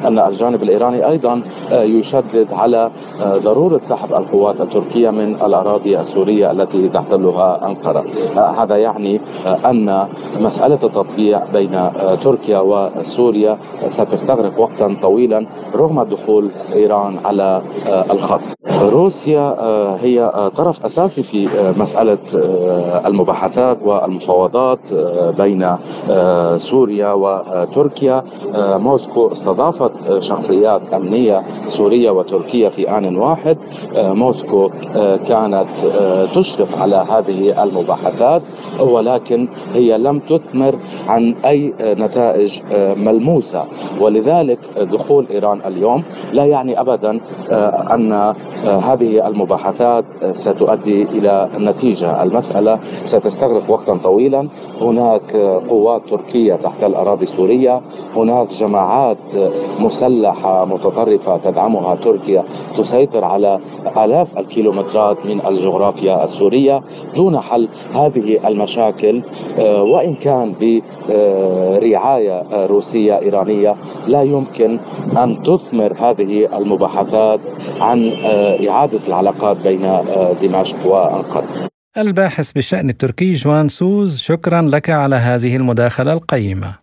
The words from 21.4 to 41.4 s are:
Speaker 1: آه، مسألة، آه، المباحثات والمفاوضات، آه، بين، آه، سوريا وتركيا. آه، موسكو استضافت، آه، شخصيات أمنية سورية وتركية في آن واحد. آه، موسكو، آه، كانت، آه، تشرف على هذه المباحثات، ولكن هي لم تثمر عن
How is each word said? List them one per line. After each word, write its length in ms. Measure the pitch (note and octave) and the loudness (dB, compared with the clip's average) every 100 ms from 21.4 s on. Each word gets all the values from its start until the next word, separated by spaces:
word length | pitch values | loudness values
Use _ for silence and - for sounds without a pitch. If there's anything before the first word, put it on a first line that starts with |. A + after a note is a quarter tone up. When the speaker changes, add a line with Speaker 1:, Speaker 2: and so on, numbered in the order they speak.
| A2+ | -2
Speaker 1:
آه، 240 | G#2 G2 | 0 0
مسألة، 460 | F#2 G#2 - A2 G2+ - | 0 -2 0 2 0 -2
آه، 720 | E2 F2+ F#2 F2+ F2 F2 F2 F#2 | -2 0 0 0 0 0 -2 0
المباحثات 720 | G2+ F2+ F#2 F#2+ B2 B2+ A#2+ | 0 0 0 -2 0 0 0
والمفاوضات، 960 | G#2 G2+ - F#2 - F2+ F#2 A#2+ B2+ B2+ - | 0 0 -2 -4 0 2 2 0 0 -2 -2
آه، 380 | F2+ F2 F2 E2+ | -2 -2 0 0
بين، 320 | F2 G2+ F#2+ F2+ F2 - - - | 2 0 2 0 -2 -6 -10 0
آه، 460 | G2 F2+ F2 E2+ E2+ - | 2 4 2 2 0 0
سوريا 420 | - A#2+ G#2 G2+ | 2 2 2 0
وتركيا. 1120 | G2+ G2 G2 F#2 F#2 F2 C3+ D3 - C3+ B2+ - - - | 0 0 -2 -4 -4 -2 0 0 0 0 0 -4 -12 -6
آه، 220 | G#2 G2+ F#2+ | -2 0 2
موسكو 560 | A#2 C3+ - A#2+ A2+ | 2 0 0 0 0
استضافت، 600 | - G#2 F#2 D3+ E3 B2 - - | 0 -2 0 0 0 -4 -2 -2
آه، 140 | F#2+ | -2
شخصيات 720 | F#2+ G2+ - F#2 G#2+ G2 F2+ | -2 -6 0 2 4 2 -2
أمنية 480 | F#2+ F#2 A2+ A#2+ F#2+ - - - - | -4 -2 0 2 2 -2 -12 -10 0
سورية 340 | G2+ A#2+ A2+ | 2 4 4
وتركية 580 | F#2 F2+ F#2+ E2 B2 G#2 | 2 0 -4 -2 0 0
في 300 | - F#2+ G#2 | 0 -2 -2
آن 180 | F#2+ F2+ | -2 0
واحد. 420 | B2 D#3+ D#3 D#3 - - - - | 0 0 0 -2 -4 -14 -6 -2
آه، 160 | G2 | 0
موسكو، 580 | G2 B2+ A#2 - G2+ F#2+ - - A2 | 2 2 0 0 2 2 -2 -6 0
آه، 200 | G2+ F#2+ | 2 0
كانت، 520 | - A2 A2 G2 F#2 - | 0 0 2 0 -2 -2
آه، 420 | - G2+ G2 F#2 F#2+ | 0 2 2 2 2
تشرف 520 | F3+ F#3+ - F#2+ - | 0 0 -2 -4 0
على 180 | F#2+ G2 | 2 2
هذه 640 | F2+ A2 G2 F#2+ G2 - | 2 0 0 0 0 2
المباحثات، 800 | G2+ F#2 E2+ E2 F#2 - B2 E3+ - - - - | 0 0 -2 -2 -2 2 2 2 -2 -16 -14 0
ولكن 680 | C3 A#2+ A2+ B2+ - A#2 B2 - - | 2 2 2 -2 0 -2 -2 -8 -4
هي 240 | A#2 A#2+ A2 | 2 4 4
لم 200 | C3 D3 | 2 -2
تثمر 560 | D3 D#3+ - B2+ C3+ C#3+ - - - | 0 -2 0 0 0 0 -8 -10 -2
عن 260 | A2+ A#2 A#2 | 2 2 2